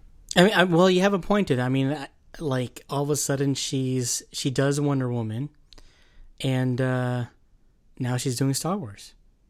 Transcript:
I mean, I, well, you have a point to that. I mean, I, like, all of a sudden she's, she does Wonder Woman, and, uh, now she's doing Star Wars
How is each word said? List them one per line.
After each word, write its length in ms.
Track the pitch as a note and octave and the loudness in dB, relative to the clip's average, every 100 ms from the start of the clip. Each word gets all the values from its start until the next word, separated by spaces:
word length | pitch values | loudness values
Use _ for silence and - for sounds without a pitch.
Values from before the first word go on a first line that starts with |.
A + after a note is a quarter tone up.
| - - - F#3 | -20 -18 -2 4
I 60 | |
mean, 100 | F#3 | 4
I, 100 | G3 | 6
well, 260 | F3+ E3 F#3 | 4 6 6
you 120 | F3+ | 6
have 120 | G3 | 4
a 60 | G3 | 2
point 300 | - G#3 F#3+ | 0 0 2
to 60 | B2+ | 0
that. 80 | B2+ | 0
I 40 | |
mean, 220 | C3+ C3+ | 0 0
I, 160 | D3 C#3 _ - - | -2 -8 _ -20 -8
like, 460 | D#3 C3 B2 - - | -4 -4 -4 -10 -8
all 140 | C#3+ | -4
of 60 | C#3+ | -2
a 60 | C#3+ | -2
sudden 360 | - C#3 C#3+ C3+ | -2 0 0 -2
she's, 680 | - C3+ C3 B2+ A#2+ - - | -2 -4 -2 -2 -2 -6 -8
she 180 | - D3 | -6 -4
does 300 | B2+ C#3 C#3+ | 0 0 2
Wonder 320 | C#3+ C#3 B2+ | 0 0 -2
Woman, 380 | A#2+ A2 A2 C#3+ - _ - - _ _ - - - | -2 -4 -6 -8 -12 _ -20 -20 _ _ -20 -20 -6
and, 400 | C3+ C3 B2+ B2 | -2 0 0 0
uh, 460 | C3 B2+ B2 B2 A#2+ _ _ _ _ _ _ - | 0 -2 -2 -4 -6 _ _ _ _ _ _ -8
now 180 | B2 B2 | -4 -2
she's 220 | C#3+ A#2 | -2 -2
doing 160 | C3+ | -2
Star 240 | C3 D#3 G3+ | -2 -2 -4
Wars 360 | B2 G2+ - - _ _ _ | -6 -14 -20 -20 _ _ _